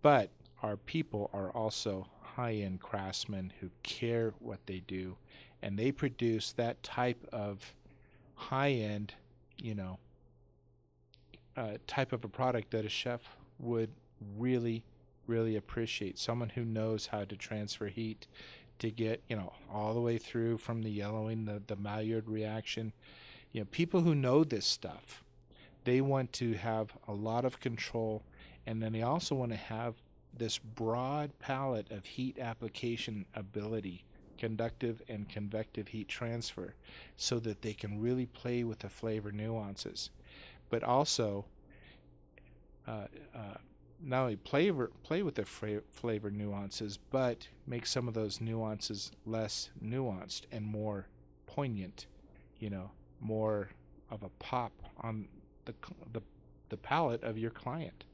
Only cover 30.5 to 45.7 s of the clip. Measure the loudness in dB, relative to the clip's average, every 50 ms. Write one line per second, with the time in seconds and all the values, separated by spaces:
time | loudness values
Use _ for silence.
30.5 | 0 -2 -4 -8 -6 0 2 2 2 2 2 0 0 0 0 -2 -6 -10 -4 -2
31.5 | 0 0 2 2 0 0 -2 -4 -8 -10 -8 -8 -4 -2 -2 -2 -2 -4 -4 -4
32.5 | -4 -4 -6 -6 -6 -2 -2 -2 0 0 -2 -4 -4 -6 -6 -6 -6 -8 -8 -4
33.5 | -4 -4 -2 0 -2 -2 -2 -4 -8 -8 -14 -18 -20 -20 -20 -20 -8 -4 -2 -2
34.5 | 0 0 0 -2 0 0 -2 -2 -2 -2 -6 -8 -6 -6 -6 -6 -4 -4 -4 -2
35.5 | -2 -2 -2 -2 -4 -6 -6 -4 -6 -8 -6 -6 -6 -4 -2 -2 -2 -2 -4 -6
36.5 | -6 -6 -8 -8 -8 -14 -18 -18 -18 -16 -18 -18 -8 -4 0 2 2 2 0 -2
37.5 | -4 -2 -4 -4 -4 -4 -4 -4 -2 0 2 2 2 2 0 -2 -4 -6 -2 0
38.5 | 0 2 2 0 -2 -4 -8 -10 -8 -4 -2 0 0 0 -2 -2 -4 -2 -2 0
39.5 | -2 -2 -2 -4 -6 -6 -8 -8 -6 -6 -8 -10 -10 -16 -20 -20 -18 -18 -18 -18
40.5 | -18 -20 -4 0 0 2 4 6 6 6 6 6 4 4 4 2 2 -2 -4 -6
41.5 | -14 -20 -20 -20 -20 -20 -20 -20 -20 -20 -20 -20 -20 -20 -20 -20 -20 -20 -20 -20
42.5 | -20 -20 -20 -20 -20 -12 -8 -6 -6 -6 -6 -8 -12 -16 -18 -14 -12 -10 -10 -10
43.5 | -10 -12 -16 -18 -20 -20 -20 -20 -18 -12 -4 2 4 4 4 4 2 -2 -2 2
44.5 | 4 6 6 6 6 4 0 -2 -2 -10 -4 0 0 2 2 2 2 0 -2 -2
45.5 | -4 -4 -2 0